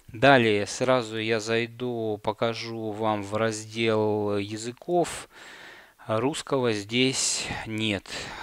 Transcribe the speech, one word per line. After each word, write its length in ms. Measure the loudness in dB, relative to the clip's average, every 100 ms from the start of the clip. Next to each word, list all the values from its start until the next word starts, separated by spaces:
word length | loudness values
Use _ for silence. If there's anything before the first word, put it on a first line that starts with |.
| -14
Далее 580 | 4 8 8 8 4 2
сразу 520 | -2 2 2 0 -4
я 220 | 0 0
зайду, 800 | 0 0 -2 -4 -6 -4 -4 -4
покажу 720 | -2 0 0 -2 -6 -6 -6
вам 320 | -2 0 0
в 100 | 0
раздел 1000 | 0 0 -2 -6 -2 2 4 2 2 0 0
языков. 920 | -2 -6 -8 -10 -2 0 0 -4 -14 -18 -20 -18 -20 -20 -20 -14 -4
Русского 640 | 0 0 -2 -2 0 0
здесь 760 | 0 0 2 2 2 -2 -2 -4 -8 -6
нет. 420 | -4 -2 -2 -4 -12 -10 -12